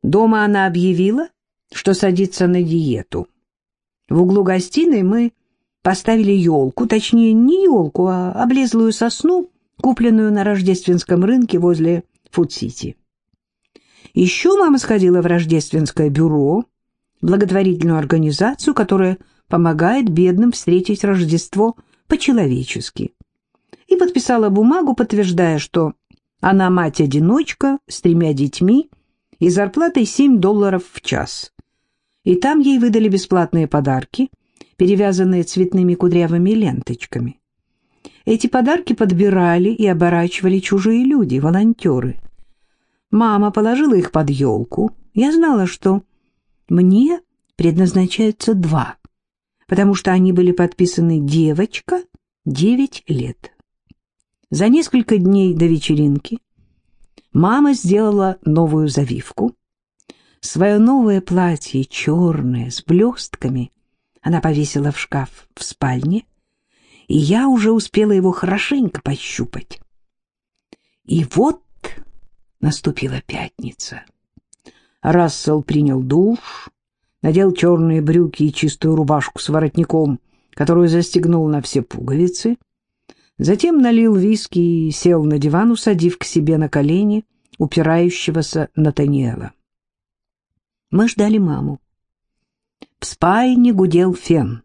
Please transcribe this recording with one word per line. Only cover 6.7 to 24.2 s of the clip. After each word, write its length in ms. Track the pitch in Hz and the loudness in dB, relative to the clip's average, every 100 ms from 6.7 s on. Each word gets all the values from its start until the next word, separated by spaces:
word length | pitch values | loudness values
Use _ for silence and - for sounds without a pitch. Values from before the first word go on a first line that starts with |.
| - 233 | -2 -2
точнее, 460 | 220 - 233 226 | -2 2 2 4
не 320 | 220 247 370 381 | 4 4 4 4
елку, 420 | 247 156 - 185 | 2 0 0 -2
а 240 | 185 180 | 0 -4
облезлую 600 | 190 240 262 254 226 226 | -2 0 0 0 2 0
сосну, 560 | 214 233 - 311 359 359 _ _ _ | 0 -2 0 0 0 -4 _ _ _
купленную 500 | 254 247 233 220 214 | -2 2 2 2 2
на 120 | 208 | 0
рождественском 800 | 202 202 185 180 - 175 - 175 190 | 0 0 0 0 0 -2 2 0 2
рынке 320 | 254 233 175 | 2 2 0
возле 460 | 175 165 160 170 - _ _ | 2 2 0 -2 -6 _ _
Фуд-Сити. 640 | - 165 - - - - - _ _ _ _ _ _ _ _ _ _ - | -4 -2 -4 -10 -10 -14 -14 _ _ _ _ _ _ _ _ _ _ -6
Еще 440 | - 180 - 339 392 | 0 0 2 2 2
мама 200 | 349 269 | 4 2
сходила 440 | - 214 185 180 | 2 2 4 2
в 40 | 170 | 2
рождественское 840 | 175 160 160 - 156 151 - 151 | 0 0 -2 0 -4 -2 -2 -2
бюро, 560 | 143 160 151 139 185 240 _ _ _ _ _ | 0 0 2 0 0 -4 _ _ _ _ _
благотворительную 760 | 165 202 202 190 190 175 170 160 | -2 0 2 0 0 0 0 0
организацию, 800 | 143 165 156 143 254 285 - 254 | 0 0 0 0 -2 0 -2 0
которая 420 | 202 190 185 185 _ _ _ | 0 2 0 -2 _ _ _
помогает 640 | 170 170 156 170 254 226 | 0 0 2 0 0 0
бедным 420 | 160 180 180 240 | 2 2 4 2
встретить 520 | - - 180 185 202 | 0 0 0 0 -2
Рождество 720 | 202 190 165 165 - 190 226 - _ _ _ | 0 0 0 -2 -2 -2 -2 -2 _ _ _
по-человечески, 1040 | - - 240 151 127 127 - - - - _ _ _ _ _ _ - _ | -2 0 2 2 -2 -4 -10 -10 -10 -12 _ _ _ _ _ _ -20 _
и 80 | 370 | 0
подписала 540 | 359 359 | 2 -2